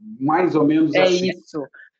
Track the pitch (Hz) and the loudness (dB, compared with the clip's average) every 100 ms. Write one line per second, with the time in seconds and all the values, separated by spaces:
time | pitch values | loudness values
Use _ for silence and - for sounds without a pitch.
0 | 107 113 139 165 175 156 147 156 160 165 | -20 -6 -2 0 0 2 2 2 2 2
1 | 185 180 185 175 - 160 135 - - _ | 2 2 -2 -6 -12 -12 -12 -16 -20 _